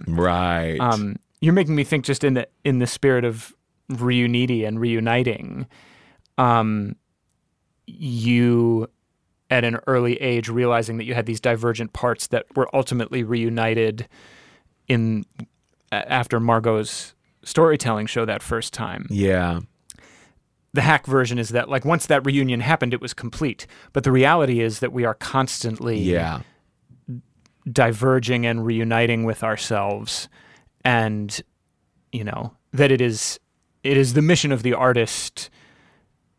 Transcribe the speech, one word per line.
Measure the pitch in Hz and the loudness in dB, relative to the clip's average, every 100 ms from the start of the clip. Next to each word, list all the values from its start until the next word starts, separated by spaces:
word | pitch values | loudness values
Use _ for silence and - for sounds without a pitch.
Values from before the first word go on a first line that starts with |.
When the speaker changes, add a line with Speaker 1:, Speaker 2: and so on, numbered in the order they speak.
| - | -4
Speaker 1:
Right. | 82 90 87 90 85 82 80 | 2 2 2 2 0 -2 -2
Speaker 2:
Um, | 123 107 104 - _ _ | 0 0 -2 -8 _ _
you're | 160 | 2
making | 185 156 151 | 4 2 0
me | |
think | 135 151 127 | 0 -2 0
just | 135 | 0
in | 147 | 2
the, | 127 120 _ | 0 -2 _
in | 143 127 | -2 0
the | 123 | 0
spirit | - 139 127 | 0 2 2
of | 120 113 - - _ _ - | 0 -4 -12 -20 _ _ -12
reunity | 123 123 123 120 120 123 117 107 | -4 0 2 2 2 0 0 -2
and | 110 | -2
reuniting, | 117 113 113 120 123 - - - - _ - - _ _ _ - | -2 0 2 2 0 -4 -8 -12 -12 _ -20 -20 _ _ _ 0
um, | 123 117 110 107 101 - _ _ _ _ _ _ _ _ - | 2 2 2 -2 -4 -10 _ _ _ _ _ _ _ _ -20
you | - 143 120 117 120 120 117 117 113 113 _ _ _ _ _ - | -12 -6 -2 2 4 4 4 4 2 -2 _ _ _ _ _ -2
at | 127 | 0
an | 117 117 - | 0 -2 0
early | 127 120 123 | 2 2 0
age | 135 120 113 | -2 -2 -2
realizing | 117 123 117 113 113 | 0 2 2 0 -6
that | |
you | 113 | -6
had | 120 113 | -4 -4
these | 113 | -2
divergent | 123 113 117 113 113 | -2 0 0 -2 -6
parts | - 120 117 - | -4 -2 -2 -2
that | 120 - 135 | -4 -2 -4
were | 123 139 | -2 0
ultimately | 127 123 113 131 | 0 -2 -4 -4
reunited | 110 120 117 117 113 113 110 110 117 - - - - _ _ _ - | -2 -2 -2 0 0 2 0 -2 -10 -18 -20 -20 -20 _ _ _ -2
in, | 120 113 107 - - 120 _ _ _ _ | 0 0 -2 -6 -14 -16 _ _ _ _
a-, | 104 - | -8 -2
after | 127 120 117 | -2 0 0
Margot's | 117 113 113 110 107 - - _ _ _ | 2 2 2 0 -2 -8 -14 _ _ _
storytelling | - - 160 151 120 107 107 | -4 2 4 4 0 -2 -2
show | 120 110 | -2 -2
that | 101 | -4
first | - 113 - | -4 -6 -6
time. | - 107 92 - | -8 -8 -8 -6
Speaker 1:
Yeah. | 101 98 92 87 85 - _ - - - - _ _ _ _ _ | 0 2 2 0 -2 -8 _ -20 -20 -20 -20 _ _ _ _ _
Speaker 2:
The | - | 0
hack | 135 151 - | 2 2 2
version | 131 120 123 | 0 2 -2
is | 107 | -2
that, | 120 117 | -4 -2
like, | 135 135 | -2 0
once | 170 - | 0 4
that | 143 135 | 2 4
reunion | 139 131 120 | 0 0 0
happened, | 117 160 123 | 0 0 0
it | 120 | -4
was | 123 | -6
complete. | - 117 - 151 - - - - | -10 -10 -4 -4 -6 -12 -20 -8
But | 131 | -2
the | 123 | 2
reality | 127 135 170 139 120 | 6 6 6 4 2
is | 113 107 | 0 -2
that | 123 | -4
we | 127 117 | -2 -2
are | |
constantly | 110 - 135 131 - 117 110 120 107 | -2 -4 -2 -2 -4 -6 -6 -4 -2
Speaker 1:
Yeah. | 92 85 82 73 - _ _ _ _ _ - 123 - _ _ _ - | 0 0 -2 -6 -10 _ _ _ _ _ -16 -16 -16 _ _ _ -4
Speaker 2:
diverging | 120 117 110 131 131 117 123 117 | 2 2 2 2 2 2 0 0
and | 117 113 | 0 0
reuniting | 113 113 113 117 117 113 | 0 0 2 2 2 -2
with | 110 | -2
ourselves. | 110 107 - 107 101 104 107 - - _ _ _ _ _ | -2 -4 -2 -2 -2 -4 -6 -10 -10 _ _ _ _ _
And, | 127 120 110 107 104 - - _ _ _ _ _ _ | 0 2 0 -2 -6 -10 -14 _ _ _ _ _ _
you | 120 | -10
know, | 104 - 117 - _ | -8 -8 -10 -12 _
that | 127 143 | 2 4
it | 131 | 4
is, | 123 110 - - _ _ _ _ | 2 -2 -6 -10 _ _ _ _
it | 135 139 | 0 2
is | 131 135 | 4 4
the | |
mission | 151 175 147 | 4 4 2
of | 131 | 0
the | 123 | 0
artist | 120 127 120 113 - - - - _ _ _ _ _ _ _ _ | 2 2 2 0 -4 -10 -12 -16 _ _ _ _ _ _ _ _